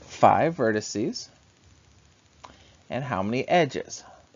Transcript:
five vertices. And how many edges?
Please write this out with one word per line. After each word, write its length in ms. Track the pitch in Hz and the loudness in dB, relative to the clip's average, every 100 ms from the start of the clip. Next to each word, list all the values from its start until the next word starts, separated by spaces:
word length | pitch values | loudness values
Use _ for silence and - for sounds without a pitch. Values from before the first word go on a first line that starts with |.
five 560 | - - 107 98 143 170 | -18 4 4 6 2 2
vertices. 720 | 117 107 - 104 135 254 - - _ _ _ _ _ _ _ _ _ _ - - - - - | 0 0 -2 -4 -4 -6 -14 -20 _ _ _ _ _ _ _ _ _ _ -20 -20 -20 -20 -10
And 140 | 123 | -8
how 180 | 139 95 | -4 -4
many 240 | 98 123 - | -2 -2 2
edges? 540 | 175 151 - - - - - _ | 2 2 -2 -10 -14 -18 -20 _